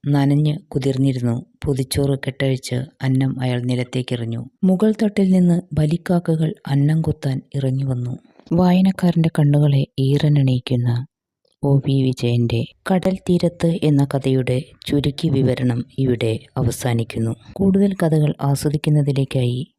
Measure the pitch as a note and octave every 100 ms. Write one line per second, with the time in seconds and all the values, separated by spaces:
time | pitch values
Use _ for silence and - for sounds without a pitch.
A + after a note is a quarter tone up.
0 | C#3+ C#3+ C#3 C#3+ D3+ D3+ _ C#3 C3 B2+
1 | C#3 B2+ A#2+ A#2 - _ - C3 C3 -
2 | C#3 C3+ C3+ C3 C3+ B2+ - B2 C3 _
3 | C3 C3 C3+ C3 B2+ B2 B2 B2 B2 B2+
4 | B2 A#2+ A2+ A#2 B2 _ F#3 F#3 A3 G#3+
5 | G#3+ G#3 F#3+ F#3 F3 E3+ - D3 D3+ E3+
6 | - F3 F3 D#3+ D#3 - - C#3 C#3+ D#3+
7 | D#3+ - C#3 C3 - C#3 C3+ C3 C3+ B2+
8 | B2 B2+ _ _ - E3+ F3+ F#3 F#3+ F#3
9 | F3+ E3+ D#3+ - D3 D3 D3 C#3 C#3+ -
10 | C3+ C#3+ D3+ D3 C3+ B2+ - B2 A#2+ A#2+
11 | C#3 _ _ _ _ _ C#3+ C#3 C#3+ C3+
12 | C3 B2 A#2+ A#2+ A#2 A2+ - _ - F#3+
13 | F#3+ F#3+ - F3 E3+ E3 E3+ E3 D3+ C#3+
14 | C#3 C#3 C3+ C3 B2+ B2+ - - - C#3+
15 | C3+ C#3 E3+ C#3 C3 B2 B2+ A#2+ - -
16 | C3 A#2 A2+ A2 - - A#2 - B2+ A#2
17 | A2+ - A2+ A2+ - - G3 F#3+ G3+ F#3+
18 | D#3+ D#3 D3+ - C#3 C#3 D3+ D3 - D3+
19 | C#3+ C#3 C3+ C3+ B2 B2 D3+